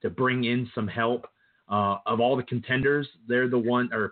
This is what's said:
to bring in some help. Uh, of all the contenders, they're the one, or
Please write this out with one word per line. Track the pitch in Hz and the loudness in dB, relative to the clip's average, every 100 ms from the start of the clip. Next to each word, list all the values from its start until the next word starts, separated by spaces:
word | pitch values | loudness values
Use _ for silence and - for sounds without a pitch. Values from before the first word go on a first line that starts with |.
to | 110 | -6
bring | 90 127 127 117 | -2 0 0 0
in | 123 120 | -2 -4
some | - 107 | -4 -4
help. | 104 117 120 - _ _ _ - | -2 0 -2 -6 _ _ _ -4
Uh, | 101 101 98 - | 0 0 0 -2
of | 117 | 2
all | 120 131 | 2 2
the | |
contenders, | 123 123 113 131 135 147 139 - 113 | -2 -4 -2 0 2 2 -2 -8 -2
they're | 120 127 | 0 2
the | 123 | 2
one, | 117 123 123 | 2 2 0
or | 113 101 | -2 -4